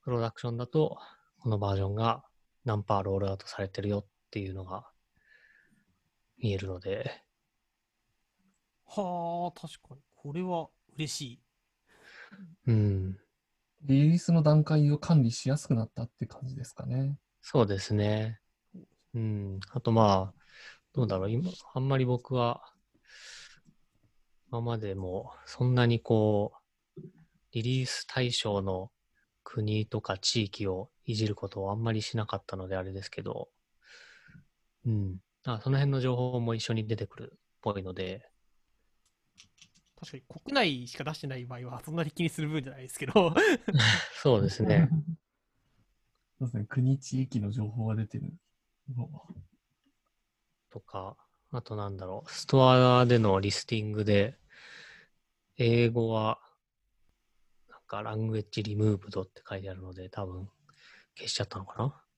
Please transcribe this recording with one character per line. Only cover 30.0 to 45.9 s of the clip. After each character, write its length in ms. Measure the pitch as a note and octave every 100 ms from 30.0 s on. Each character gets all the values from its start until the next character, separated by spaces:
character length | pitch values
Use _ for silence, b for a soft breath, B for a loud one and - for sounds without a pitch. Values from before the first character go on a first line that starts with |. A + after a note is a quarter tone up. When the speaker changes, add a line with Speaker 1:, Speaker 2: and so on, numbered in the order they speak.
Speaker 1:
か 180 | - F#2+
地 260 | - A#2+
域 220 | G2+ - G2+
を 240 | F#2 G#2+ _
い 100 | -
じ 120 | A2 G#2+
る 80 |
こ 140 | G2+ G2
と 140 | -
を 80 | G2
あ 40 |
ん 80 | G#2+
ま 100 | A2+
り 100 | A2
し 140 | - A#2
な 100 | G#2+
か 120 | G2
っ 60 | -
た 100 | F#2+
の 100 | F#2
で 100 | F#2+
あ 60 |
れ 100 | F#2
で 100 | F#2+
す 80 | F#2+
け 120 | -
ど、 280 | G2+ - - _ _ _ B B B B B B _ _ _ _ A#2+
う 40 |
ん。 280 | G#2+ G2 F#2 _ _
あ、 160 | - A2+
そ 80 | C3
の 60 | C3+
辺 160 | C#3
の 80 | C3+
情 160 | B2+ B2
報 240 | B2+ B2
も 140 | A#2
一 60 | A2+
緒 120 | -
に 140 | A2 G#2+
出 100 | A2
て 100 | G2+
く 120 | -
る 140 | A2+
っ 40 | _ _ _
ぽ 180 | - G2+
い 40 |
の 100 | F#2
で。 340 | F#2 F#2 G2 - _ _ _ _ _ _ _ _ _ _ _ - _ _ _ _ _
Speaker 2:
確 120 | -
か 40 | C3+
に 60 | _ -
国 120 | -
内 320 | C#4 G3 C3+ B2
し 100 | -
か 80 |
出 80 | D#3
し 60 | D#3
て 60 | C#3+
な 100 | C3
い 80 |
場 120 | B2 B2
合 120 | B2+
は 120 | B2
そ 60 | -
ん 60 | D#3+
な 80 |
に 60 | D#3
気 120 | -
に 60 | E3+
す 120 | -
る 80 | D3+
分 140 | D#3
じ 80 | C3+
ゃ 20 |
な 60 | C3
い 40 |
で 60 | C3
す 100 | -
け 80 | C#3
ど。 280 | A3 E3+ E3+ G#4 D4 -
Speaker 1:
<laughs> 420 | D#3+ A2+ G#2+ - -
そ 160 | D3 A2+
う 40 |
で 60 | G2
す 120 | -
ね。 260 | G#2+ - D#3
Speaker 3:
<laughs> 1500 | D#3+ D3 E3 _ _ _ _ _ _ _